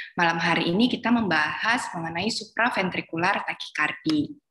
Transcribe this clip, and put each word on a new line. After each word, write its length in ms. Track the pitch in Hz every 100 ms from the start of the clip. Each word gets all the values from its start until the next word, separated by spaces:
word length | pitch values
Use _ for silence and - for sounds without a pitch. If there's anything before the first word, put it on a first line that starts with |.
| - -
Malam 160 | 170 165
hari 320 | 170 165 170
ini 240 | 180 240
kita 160 | - 226
membahas 800 | 240 208 156 151 - 214 247 - 175
mengenai 320 | 165 170 202
supraventrikular 1200 | - 214 - 233 220 185 170 - 165 180 208 -
takikardi. 880 | - - - 151 - 160 151 143 - _